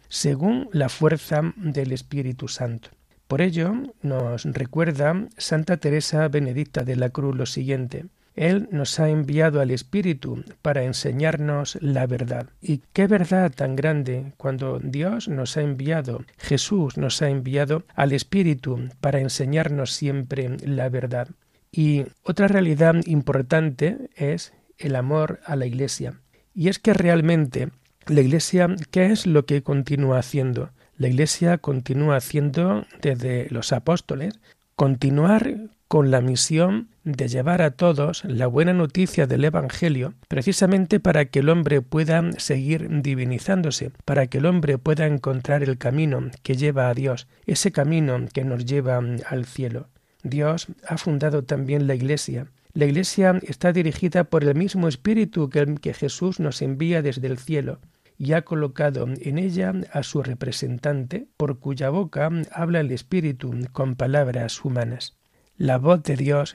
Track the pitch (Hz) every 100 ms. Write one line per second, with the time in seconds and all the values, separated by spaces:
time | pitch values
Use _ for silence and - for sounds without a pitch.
0 | _ - 147 135 180 247 240 156 131 -
1 | 156 160 - 151 165 214 170 139 131 131
2 | - 143 127 127 127 - 123 117 - -
3 | _ _ _ 139 185 170 170 233 277 -
4 | 147 131 120 120 151 135 127 156 165 139
5 | 143 180 - - - 156 160 175 147 151
6 | - 156 156 147 135 123 147 - 123 123
7 | 123 127 139 131 123 - 135 135 127 135
8 | 170 - _ - 165 196 - 156 139 -
9 | 156 156 139 147 160 147 131 123 - 202
10 | 185 143 139 120 - - 156 143 127 127
11 | 143 127 156 156 147 147 143 - 143 135
12 | 127 123 123 123 123 _ - 147 - -
13 | 196 208 170 185 180 - 135 135 156 151
14 | 127 127 135 - 139 131 135 127 135 139
15 | 170 226 220 143 123 160 147 131 139 160
16 | 131 113 - _ - 139 - 208 143 -
17 | 139 - 147 139 127 139 143 156 - -
18 | 143 135 - 196 170 135 - 123 123 -
19 | 143 139 135 - 131 151 160 143 127 -
20 | 143 139 131 135 127 139 143 135 127 127
21 | 123 123 123 - _ _ _ - 151 143
22 | 131 - - 175 196 202 175 147 165 165
23 | 165 151 135 143 127 160 160 127 151 262
24 | 262 - 143 170 - _ _ _ 151 131
25 | 127 156 156 180 - 143 127 120 135 -
26 | 127 127 _ _ _ 202 165 196 226 190
27 | 170 170 160 165 143 127 127 - _ _
28 | - 147 131 160 - 185 175 185 151 180
29 | 185 214 190 151 - 143 - 139 135 139
30 | 135 127 123 139 131 123 127 - _ -
31 | 123 123 151 - 170 175 - 131 127 135
32 | 151 139 - 147 143 139 180 208 - -
33 | 147 123 127 123 - 117 - 120 - 175
34 | - 131 170 - _ _ _ - 139 131
35 | 135 143 170 214 226 208 220 - _ 156
36 | 139 131 127 127 - 156 180 214 233 _
37 | 160 135 127 127 135 175 156 127 175 147
38 | 147 170 196 123 123 123 170 180 156 -
39 | 185 - 135 127 151 160 135 - 170 135
40 | 131 - _ 143 131 190 185 196 185 208
41 | 180 160 143 139 143 170 147 143 127 156
42 | 160 165 170 - - 135 135 160 165 151
43 | 139 131 127 127 - 190 160 - 123 -
44 | - 143 131 131 160 180 151 131 156 156
45 | 156 143 139 131 123 147 135 131 123 139
46 | 156 131 127 - - 131 147 135 127 120
47 | 135 120 - _ - 147 196 - 143 165
48 | 147 123 120 - 131 120 123 143 131 127
49 | 120 117 - 131 120 - 123 120 - _
50 | _ _ - 139 147 160 - - - 165
51 | - 147 151 147 123 143 135 147 139 131
52 | 131 147 - 127 135 _ _ 160 147 147
53 | 185 - 190 180 - 151 180 175 160 -
54 | 180 180 170 160 147 139 190 190 165 127
55 | 208 220 208 180 143 147 143 147 147 -
56 | 143 - 180 180 156 123 135 135 165 170
57 | 143 127 131 127 - 151 127 - - _
58 | _ _ 139 160 - 160 147 127 147 131
59 | 120 135 - 147 190 175 185 185 180 143
60 | 131 151 127 123 127 - 131 123 147 143
61 | 127 185 277 _ 147 131 139 135 135 165
62 | 160 151 156 170 151 - 170 170 143 127
63 | - 185 156 127 127 120 127 - 135 127
64 | 131 147 131 123 117 - 139 123 117 123
65 | - - _ _ _ _ 135 127 143 180
66 | 151 131 139 143 143